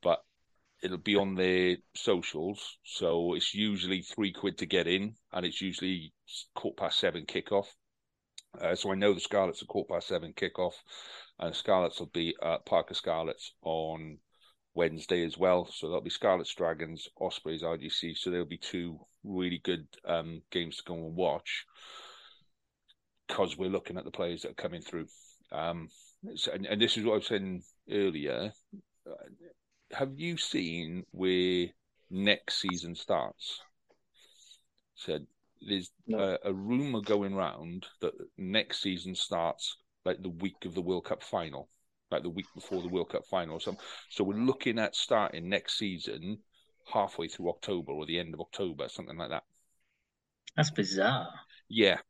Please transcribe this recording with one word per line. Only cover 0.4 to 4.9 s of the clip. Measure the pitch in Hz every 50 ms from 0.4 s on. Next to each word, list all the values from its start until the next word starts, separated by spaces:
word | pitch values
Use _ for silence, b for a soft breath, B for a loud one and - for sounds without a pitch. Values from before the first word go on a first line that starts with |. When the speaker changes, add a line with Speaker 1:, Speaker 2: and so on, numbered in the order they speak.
| _ _ _ _ _ _ _ _ -
Speaker 1:
it'll | 92 92 90
be | 82 - 104
on | 101 101 98 95
their | 92 92 92 92 92 90 90 90 - - _ _
socials. | - - - 101 90 85 - - 78 78 92 104 - - - - _ _
So | - - - 101 85 82 85 85 87 87
it's | 82 85 - -
usually | 101 107 107 101 95 87 92 95 92
three | 87 - - - 107 98 87
quid | - - 101 90 -
to | 92
get | 80 - 92 85
in, | 82